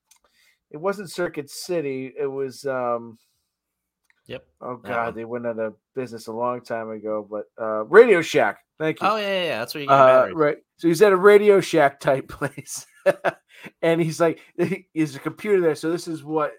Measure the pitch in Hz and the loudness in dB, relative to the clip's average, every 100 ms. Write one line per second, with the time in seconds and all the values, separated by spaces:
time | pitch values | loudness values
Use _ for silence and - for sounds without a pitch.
0 | _ _ _ _ _ _ _ 151 185 202 | _ _ _ _ _ _ _ -8 -6 -6
1 | 185 - 175 156 139 - - 175 143 131 | -8 -6 -6 -6 -12 -12 -6 -4 -4 -6
2 | 131 - 139 135 135 123 139 127 123 120 | -8 -8 -6 -6 -8 -8 -6 -4 -2 -4
3 | 117 113 _ _ _ _ _ _ _ _ | -6 -20 _ _ _ _ _ _ _ _
4 | _ _ - 127 _ _ 123 123 113 120 | _ _ -18 -18 _ _ -14 -14 -8 -6
5 | 117 110 113 120 120 110 110 101 _ 131 | -6 -8 -10 -8 -8 -6 -6 -8 _ -12
6 | 123 113 113 110 120 123 - 113 110 110 | -10 -12 -12 -6 -4 -6 -8 -10 -8 -10
7 | 107 107 98 107 - - 110 107 110 190 | -8 -8 -8 -12 -12 -10 -6 -6 2 6
8 | 247 180 156 147 107 98 _ - 156 156 | 6 6 2 0 0 -2 _ -8 -6 -4
9 | 185 214 202 190 170 113 123 156 139 139 | -4 -2 -4 -4 -4 -6 -8 -8 2 6
10 | 131 131 117 160 147 - _ _ 170 165 | 8 6 4 2 0 -2 _ _ 0 4
11 | 208 185 202 208 208 196 - 160 139 - | 4 6 8 8 8 4 4 2 2 2
12 | 151 135 - - 143 - - - - _ | -2 -2 -4 -8 -8 -8 -14 -16 -16 _
13 | 190 - 180 - _ - - _ 165 165 | -2 0 -2 -6 _ -20 -20 _ 0 0
14 | 160 147 170 - _ - 175 190 - 156 | 0 0 0 -2 _ -4 -4 -4 -8 -6
15 | 151 135 156 - 208 190 165 143 160 170 | -4 -6 -12 -8 -2 0 2 -2 -4 -6
16 | 175 156 143 156 143 | -8 -12 -6 -4 -4